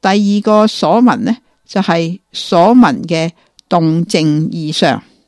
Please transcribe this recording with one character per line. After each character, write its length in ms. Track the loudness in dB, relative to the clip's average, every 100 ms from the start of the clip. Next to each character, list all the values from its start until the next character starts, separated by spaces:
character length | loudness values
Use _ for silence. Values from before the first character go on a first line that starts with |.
第 80 | 0
二 320 | 0 0 -2
個 240 | 0 2 2
所 360 | 0 0 2
聞 140 | 2 0
呢， 200 | -2 -6 _ _
就 160 | _ -6
係 400 | -2 -2 -2 -8 _
所 440 | -16 -2 2 4 6
聞 300 | 4 2 -4
嘅 260 | -4 -4 -8 _ _ _
動 360 | 0 0 0
靜 460 | -2 0 0 0 -2
異 200 | -6 -8
相。 320 | -2 -2 -2 -8 _